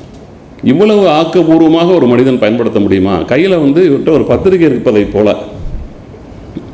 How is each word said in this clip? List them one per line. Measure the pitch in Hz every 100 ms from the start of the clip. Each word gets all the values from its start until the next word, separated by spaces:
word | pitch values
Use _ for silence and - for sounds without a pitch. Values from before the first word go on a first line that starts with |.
| - - - - - -
இவ்வளவு | - 147 214 208 190
ஆக்கபூர்வமாக | 151 165 185 160 160 160 160 170 180
ஒரு | 127
மனிதன் | 120 135 123
பயன்படுத்த | 107 117 113 107
முடியுமா? | 98 95 95 90
கையில | 80 135 185
வந்து | 180 143 151 180
இவர்கிட்ட | 135 135
ஒரு | 151
பத்திரிகை | 113 123 185 185 160
இருப்பதை | 120 110 107
போல | 101 101 104 95 - - - - - - - - - - - - -